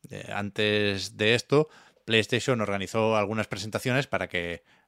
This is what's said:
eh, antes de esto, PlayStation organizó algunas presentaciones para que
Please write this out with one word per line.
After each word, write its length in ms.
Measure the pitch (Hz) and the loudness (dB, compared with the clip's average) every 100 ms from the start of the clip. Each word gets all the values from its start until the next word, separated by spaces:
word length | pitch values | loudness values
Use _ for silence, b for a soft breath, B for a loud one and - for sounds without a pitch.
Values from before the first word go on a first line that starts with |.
| - | -16
eh, 200 | 101 98 | -14 -8
antes 800 | 101 104 101 107 104 104 98 95 104 | -6 -6 -2 2 2 0 -2 -6 0
de 180 | 107 | 2
esto, 360 | 117 - 143 156 B B B | 2 4 4 2 B B B
PlayStation 560 | - 113 104 120 139 117 | 0 2 2 0 0 0
organizó 560 | 104 101 95 113 110 110 | 0 -4 -2 0 2 2
algunas 300 | 101 110 104 | 0 -2 -4
presentaciones 600 | 104 107 - 131 127 139 | -6 -6 -4 0 0 0
para 220 | 92 92 | -4 -2
que 360 | 90 85 85 b b | -4 -4 -8 b b